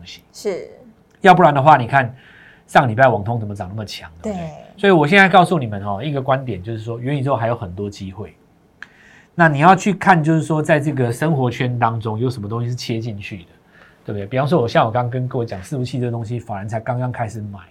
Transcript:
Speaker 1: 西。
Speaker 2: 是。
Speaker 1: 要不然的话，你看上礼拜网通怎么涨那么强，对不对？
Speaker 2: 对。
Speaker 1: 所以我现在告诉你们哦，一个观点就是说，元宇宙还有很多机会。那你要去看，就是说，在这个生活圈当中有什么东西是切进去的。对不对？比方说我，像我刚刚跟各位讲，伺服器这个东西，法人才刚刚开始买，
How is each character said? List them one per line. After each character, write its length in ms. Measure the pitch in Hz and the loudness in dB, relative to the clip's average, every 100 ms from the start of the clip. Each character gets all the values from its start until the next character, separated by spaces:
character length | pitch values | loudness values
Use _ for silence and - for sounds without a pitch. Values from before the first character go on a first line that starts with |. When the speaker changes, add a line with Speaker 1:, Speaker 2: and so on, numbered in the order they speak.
Speaker 1:
西。 180 | 87 - _ | -20 -20 _
Speaker 2:
是。 360 | - 214 170 80 - - _ _ _ | -10 -8 -8 -10 -20 -20 _ _ _
Speaker 1:
要 140 | 190 | 6
不 80 | 170 | 8
然 120 | 165 | 6
的 80 | 143 | 6
话， 140 | 143 143 | 6 6
你 100 | 117 | 6
看 280 | 139 117 - _ - - _ _ | 0 0 -8 _ -20 -20 _ _
上 220 | 180 135 | 2 2
礼 60 | |
拜 140 | 107 135 | 4 4
网 160 | 104 | 4
通 160 | 101 117 | -2 -4
怎 80 | 104 | -6
么 60 | |
涨 140 | 98 92 | -10 -10
那 60 | |
么 100 | 110 | -10
强， 260 | 104 - - - | -12 -14 -18 -12
对 100 | 220 | -10
不 60 | 185 | -8
对？ 80 | 160 | -10
Speaker 2:
对。 40 | 147 - - | -14 -20 -2
Speaker 1:
所 120 | 202 | 4
以 40 | |
我 140 | 175 147 | 4 6
现 120 | 202 | 6
在 100 | 190 | 6
告 160 | 185 | 6
诉 140 | 170 175 | 4 2
你 80 | 117 | -2
们 160 | 104 | -6
哦， 200 | 101 98 | -6 -6
一 100 | 147 | -4
个 80 | 139 | -4
观 240 | 131 135 | -2 -2
点 180 | 131 92 | -2 -8
就 100 | 98 | -8
是 60 | 113 | -10
说， 180 | 110 117 | -8 -8
元 180 | 123 143 | -4 -4
宇 60 | |
宙 120 | 135 | -2
还 140 | 127 113 | -2 -2
有 80 | 117 | -4
很 180 | 98 | -8
多 140 | 90 101 | -8 -10
机 240 | 101 95 | -10 -14
会。 220 | 95 101 _ _ _ _ - - _ _ _ _ | -14 -16 _ _ _ _ -20 -20 _ _ _ _
那 140 | - 165 | 2 2
你 120 | 139 | 6
要 140 | 165 | 6
去 200 | 190 208 | 6 2
看， 280 | 190 196 175 | 0 4 4
就 120 | 151 | 4
是 80 | 160 | 0
说， 200 | - 156 | 0 -2
在 160 | 151 151 | 2 0
这 140 | 147 | 0
个 180 | 131 120 | 0 -2
生 240 | 120 156 | 0 0
活 160 | 135 123 | 0 -2
圈 280 | 117 127 120 | -2 -4 -2
当 200 | 117 117 | -2 -2
中 200 | 110 107 | -6 -4
有 100 | 127 | -4
什 120 | 117 | -4
么 60 | 101 | -8
东 160 | 117 | -6
西 60 | 120 | -6
是 60 | |
切 240 | 123 - 113 | -8 -6 -6
进 200 | 117 101 | -6 -10
去 200 | 98 98 | -12 -14
的。 60 | 85 _ _ _ _ _ | -18 _ _ _ _ _
对 80 | - | -12
不 60 | 104 | -10
对？ 80 | 98 | -6
比 100 | 131 | -4
方 80 | 139 | 0
说 140 | 135 | 0
我， 60 | 120 | 2
像 160 | 165 | 2
我 60 | 123 | 2
刚 140 | 120 | 0
刚 60 | 123 | -2
跟 180 | 127 127 | -4 -4
各 100 | 131 | -4
位 80 | 113 | -6
讲， 140 | 98 | -8
伺 140 | 92 139 | -8 -8
服 80 | |
器 160 | 123 131 | -6 -4
这 60 | 123 | -6
个 40 | |
东 140 | 117 | -6
西， 140 | 107 120 | -8 -8
法 180 | - 101 | -8 -10
人 100 | 104 | -8
才 120 | 110 | -8
刚 180 | 120 123 | -6 -6
刚 140 | 127 | -4
开 160 | 117 113 | -6 -8
始 120 | 110 | -8
买， 200 | 104 98 85 | -14 -14 -20